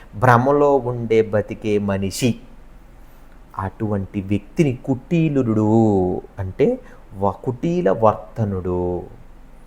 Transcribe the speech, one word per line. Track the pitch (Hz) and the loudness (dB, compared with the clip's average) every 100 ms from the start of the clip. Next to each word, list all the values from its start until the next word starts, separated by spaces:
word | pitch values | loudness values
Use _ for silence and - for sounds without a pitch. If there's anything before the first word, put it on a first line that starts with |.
| - | -18
భ్రమలో | 104 123 117 131 147 147 139 | -2 4 4 4 4 4 2
ఉండే | 120 123 117 113 | 0 -6 0 2
బతికే | 104 104 - 107 110 104 | 2 0 -4 -6 -2 0
మనిషి, | 101 98 98 - 127 - - - - - - - - - - - - - | 0 -2 -4 -2 -2 -2 -8 -20 -20 -20 -20 -20 -20 -20 -20 -20 -18 -10
అటువంటి | 95 - 110 104 95 104 | -10 -6 -4 -4 -4 -6
వ్యక్తిని | 95 101 - - 151 120 | -2 -4 -4 0 0 0
కుటీలుడు | - 120 - 170 160 139 117 110 107 113 110 98 90 90 - - | -4 -4 -2 0 2 0 0 2 4 4 4 2 0 -4 -10 -12
అంటే | 95 - 226 254 - - - 101 | -10 0 0 0 -8 -20 -18 -4
వ-, | 98 | -4
కుటీల | 92 - 120 165 175 185 | -2 -8 -6 -4 0 0
వర్తనుడు, | 185 110 101 - - 104 95 90 90 90 87 92 - - - - - | 2 0 0 -8 -6 -4 -2 -4 -2 -2 -6 -10 -18 -20 -20 -20 -20